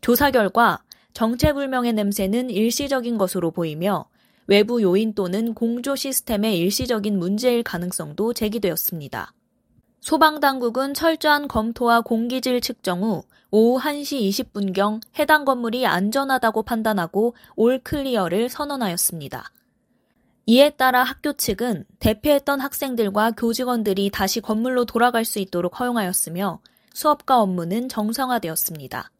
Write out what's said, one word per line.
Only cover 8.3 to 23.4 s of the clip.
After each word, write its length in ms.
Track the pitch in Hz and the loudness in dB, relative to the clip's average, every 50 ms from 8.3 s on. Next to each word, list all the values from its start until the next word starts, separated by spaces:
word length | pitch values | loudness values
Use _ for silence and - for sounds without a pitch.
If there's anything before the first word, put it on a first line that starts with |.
| 240 | -2
제기되었습니다. 960 | - 226 214 208 233 202 180 156 156 - - - 165 143 135 - 113 85 - _ _ _ _ _ _ _ _ _ _ _ _ _ _ | -2 -2 -2 -2 0 -2 -2 -2 -2 -4 -6 -6 -8 -10 -10 -10 -10 -10 -10 _ _ _ _ _ _ _ _ _ _ _ _ _ _
소방당국은 920 | _ - 311 302 320 311 302 302 285 277 269 262 240 233 226 254 269 277 285 | _ -2 2 4 4 2 2 2 0 0 0 0 -4 -2 -2 -2 -4 -4 -4
철저한 520 | - 320 330 320 311 - 302 294 294 294 | 0 0 0 0 2 2 2 2 2 0
검토와 540 | 285 - 226 214 226 233 - 247 233 233 233 | -2 -2 -2 -2 -2 -4 -2 2 4 4 4
공기질 600 | 233 - 240 220 233 240 254 262 247 262 247 247 | 4 2 -2 -2 0 -2 -4 -2 0 0 0 0
측정 440 | 240 - 233 _ _ 190 175 175 190 | -2 -4 -10 _ _ -4 -2 0 0
후 180 | 226 202 156 - _ _ _ _ _ | -2 -2 -2 -6 _ _ _ _ _
오후 240 | - 214 220 233 247 | 4 4 6 6 4
한 260 | 262 240 302 294 294 | 2 0 -2 -4 -4
시 160 | 285 277 294 269 | -6 -6 -4 0
이십 340 | 214 190 196 - 247 - | 0 0 0 0 -4 -6
분경 460 | _ 208 202 190 180 190 196 208 214 226 - _ _ - | _ -6 -4 -2 0 0 0 0 0 -4 -10 _ _ -4
해당 240 | 302 285 311 302 285 | 2 4 4 4 4
건물이 420 | 269 262 247 233 233 214 254 254 | 0 0 0 -2 -4 -2 0 0
안전하다고 760 | 208 151 175 190 208 226 269 277 269 269 254 240 226 214 220 214 | 2 2 2 0 0 0 0 0 0 0 2 2 2 0 0 -2
판단하고 720 | - 240 226 220 220 214 196 170 160 - 196 220 240 240 _ _ - - | -2 -4 -2 0 0 0 0 -2 -2 0 0 0 0 -2 _ _ -18 -2
올 240 | - 220 240 254 262 | 2 2 2 2 2
클리어를 680 | 262 - - 294 277 269 247 220 185 170 170 202 233 247 | _ -6 -6 -4 -2 -2 0 0 0 0 0 0 -2 -2
선언하였습니다. 1040 | - - 302 285 285 262 240 196 170 180 - - 180 165 143 135 - 123 - - _ _ _ _ _ _ _ _ _ _ _ _ _ _ _ _ _ _ _ | -4 -8 -8 -6 -4 -4 -4 -4 -2 -2 -4 -4 -4 -6 -12 -12 -12 -14 -14 -16 _ _ _ _ _ _ _ _ _ _ _ _ _ _ _ _ _ _ _
이에 240 | - 226 254 277 294 | 4 8 8 8 6
따라 340 | 294 - 262 262 254 247 254 | 6 2 2 4 4 4 2
학교 280 | 247 269 - - 294 285 | 0 -4 -4 -4 -6 -4
측은 500 | - - - 202 185 233 247 220 151 - _ _ _ | -2 -4 -4 -2 -2 -2 -2 -2 -4 -6 _ _ _
대피했던 580 | - 233 214 214 - 302 294 285 285 - 277 277 | 0 0 0 2 2 4 4 4 4 0 -2 -2
학생들과 720 | 269 277 - - 294 269 254 226 220 196 190 208 214 233 | -2 -6 -6 -4 -4 -4 0 0 0 0 2 2 2 2
교직원들이 800 | 226 - | 0 0